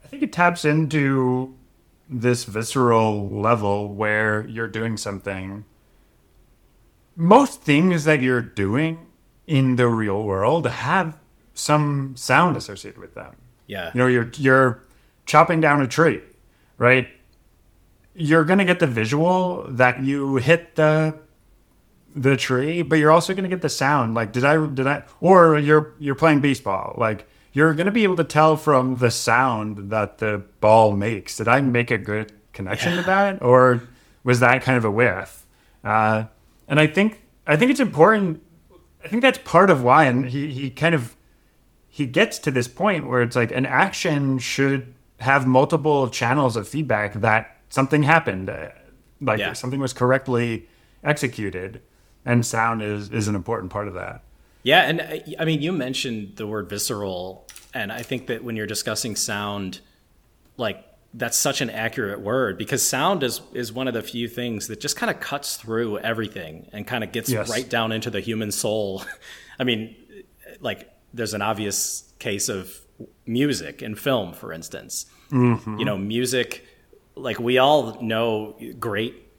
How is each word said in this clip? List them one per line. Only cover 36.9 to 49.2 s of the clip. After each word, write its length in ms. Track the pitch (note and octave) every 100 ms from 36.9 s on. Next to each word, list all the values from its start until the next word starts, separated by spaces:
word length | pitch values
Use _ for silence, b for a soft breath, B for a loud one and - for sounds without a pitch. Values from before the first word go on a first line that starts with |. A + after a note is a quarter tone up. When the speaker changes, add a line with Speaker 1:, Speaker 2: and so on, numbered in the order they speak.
| F3+ G#3+ - _ _ -
Speaker 1:
I 100 | D#3
think 140 | B3
it's 80 | C4+
important. 640 | A3 C3+ F3+ A3 F#3+ D#3+ _ _ _ _ _ _
I 40 | -
think 120 | A3+
that's 160 | C4 -
part 300 | - E3 G3
of 140 | D3
why, 220 | A#2+ C#3+ C#3+
and 200 | B2 B2+
he, 180 | C3+ D3
he 180 | C3 C#3
kind 260 | A#2+ D#3+ D#3+
of, 200 | A#2+ _ _ _ _ _ _ _ _
he 160 | - C3+
gets 340 | C3 A3 -
to 120 | D3+
this 160 | C3 B2
point 380 | - G3+ F3 C#3
where 140 | B2
it's 140 | A#2+ B2
like 160 | A#2
an 140 | B2+ C#3
action 720 | C3+ - - F3 D3 C#3 C3
should 540 | - - C#3 C#3 B2 _ _ _
have 260 | A#2 C#3 B2+
multiple 640 | B2+ D3 D#3+ D3+ C#3+ B2+
channels 460 | - A#2 C#3 C3 A2
of 120 | G2
feedback 460 | D3 C#3 G#2+ G#2 G#2
that 420 | A2 A2 - _ _
something 340 | - C3+ D3+
happened, 460 | C#3+ E3 B2 F#2 F#2+
uh, 200 | - D#2+ - _ _ _
like 200 | _